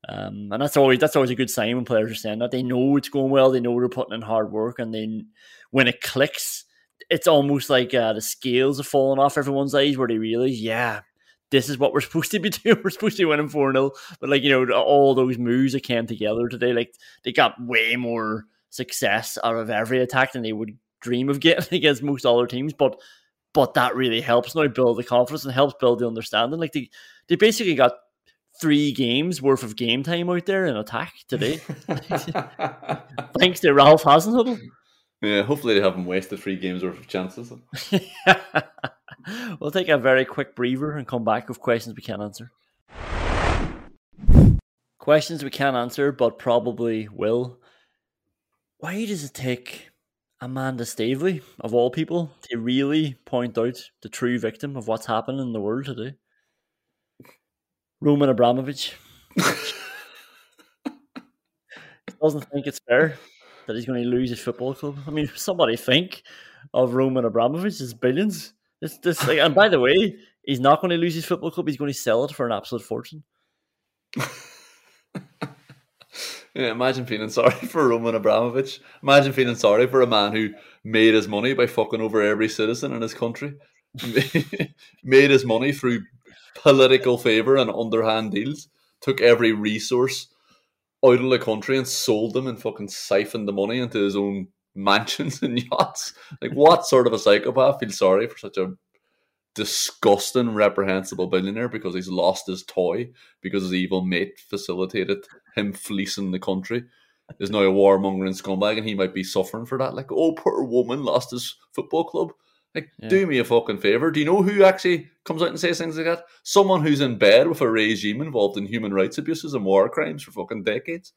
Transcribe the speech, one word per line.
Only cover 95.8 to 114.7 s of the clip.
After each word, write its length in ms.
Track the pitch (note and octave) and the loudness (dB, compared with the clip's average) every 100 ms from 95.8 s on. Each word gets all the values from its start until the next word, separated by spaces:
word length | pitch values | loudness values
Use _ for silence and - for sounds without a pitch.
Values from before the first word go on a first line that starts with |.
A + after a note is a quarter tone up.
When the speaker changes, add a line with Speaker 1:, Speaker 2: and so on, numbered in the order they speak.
| - - - - - D3+ | -2 -4 -14 -14 -20 -12
Speaker 2:
Like, 100 | C3 | -8
what 340 | C3 D#3 E3 - | 6 6 6 4
sort 220 | C3 A#2+ | 4 4
of 60 | |
a 60 | A2 | 2
psychopath 600 | - G2+ G#2 B2 C3 C#3 | 4 4 2 2 2 2
feels 180 | A2+ G2 | -4 0
sorry 300 | F#2+ F#2+ A#2 | 2 4 0
for 100 | - | -8
such 200 | G#2 - | -10 -6
a 160 | F#2 F#2 _ _ _ _ _ _ _ | -6 -6 _ _ _ _ _ _ _
disgusting, 1000 | - G#2+ - - - A2+ G2+ - B2+ A#2+ | -8 -4 -4 -6 0 2 4 2 -2 0
reprehensible 720 | G#2+ G#2 G2+ G2 F#2+ F#2+ F#2+ F2+ | 2 2 2 0 -2 -4 -6 -2
billionaire 400 | F#2+ F#2+ G#2+ B2 | -2 -2 -6 -8
because 260 | A2 F#2+ | -8 -8
he's 140 | F#2 F2+ | -8 -6
lost 400 | F#2 F2 F#2 - | 0 0 0 -6
his 160 | F#2 | -10
toy, 460 | - - F2+ F#2+ A#2+ _ _ _ | -8 -4 -2 -2 -8 _ _ _
because 220 | F#2+ G2+ | -6 -4
his 100 | F#2 | -2
evil 280 | F#2 F2+ F#2+ | -2 0 -2
mate 380 | F#2 F2 G2 - | -2 -2 -4 -8
facilitated 840 | _ G2+ - F2+ F#2 A2 F#2 G2+ - - _ - | _ -10 -8 -6 -4 -4 -4 -4 -6 -20 _ -6
him 180 | G#2 | -6
fleecing 580 | F#2+ - G2+ G2 - G2 | -8 -8 -6 -6 -6 -6
the 80 | F#2 | -6
country, 460 | F#2 F#2+ F#2 A#2+ B2 _ _ _ _ - | -4 -6 -6 -10 -10 _ _ _ _ -10
is 100 | G2 | -4
now 100 | G#2 | 2
a 60 | G2 | 4
warmongering 760 | F#2+ G2 G2 G2 F#2+ F#2+ F#2+ | 6 6 6 2 -2 -4 -6
scumbag, 380 | G2 F#2+ G#2 A2 | -6 -2 0 -2
and 100 | A2 | -4
he 80 | G2 | -2
might 180 | F#2+ | -2
be 100 | G2 | -4
suffering 420 | F#2 G2 F#2+ A2 A#2+ | -4 -2 -2 -6 -8
for 120 | C3 | -4
that. 160 | C3+ | -4
Like, 160 | - C#3 | -6 -6
"Oh, 240 | - E3 | 0 0
poor 300 | D#3+ - - | 0 -2 -2
woman 400 | C3 A#2+ A#2 C3+ | 0 0 0 -2
lost 280 | B2+ B2+ - | 0 0 -2
his 260 | B2 B2 - _ | -10 -10 -14 _
football 320 | - - D#3+ D#3+ | -12 -4 -2 -2
club." 260 | E3 E3 - _ _ _ | -4 -6 -8 _ _ _
Like, 160 | D#3+ D#3 - | -12 -12 -16
Speaker 1:
Yeah. 100 | A2 | 0
Speaker 2:
do 180 | F#3+ F#3+ | 2 2
me 120 | C3+ | 0
a 40 | |
fucking 360 | A#2 A#2 A2+ G2+ | 2 2 0 -2
favour. 320 | G2+ A2+ D#3+ | 2 2 2
Do 80 | D3 | 0
you 60 | D3 | 0
know 180 | G3 | 2
who 200 | F#3+ G3+ | 2 6
actually 460 | F#3+ | 6